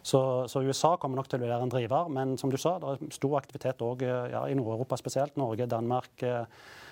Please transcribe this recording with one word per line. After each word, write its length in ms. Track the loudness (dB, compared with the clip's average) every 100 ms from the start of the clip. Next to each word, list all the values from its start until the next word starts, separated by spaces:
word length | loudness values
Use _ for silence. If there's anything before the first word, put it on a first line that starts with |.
Så, 460 | 6 4 6 2 0
så 140 | 0
U 60 | 0
S 160 | 4 4
A 100 | 4
kommer 220 | 0 -2
nok 100 | -2
til 140 | -2
å 20 |
være 180 | 0 0
en 80 | 2
driver, 380 | 0 2 2 2
men 300 | -2 0 0
som 120 | 0
du 60 | 0
sa, 220 | -2 -4
det 80 | -4
er 220 | -6 -8
stor 300 | -4 0 0
aktivitet 400 | -4 -6 -4 -2
også, 200 | -4 -2
eh, 280 | -2 -2 -2
ja, 140 | -4 0
i 80 |
Nord-Europa 420 | 0 0 -2 -2 -2
spesielt, 400 | -2 0 0 0
Norge, 320 | -2 -2 0
Danmark, 560 | 0 0 0 -2 -4
eh, 220 | -2 -2 -4 -12 -20 -20 -20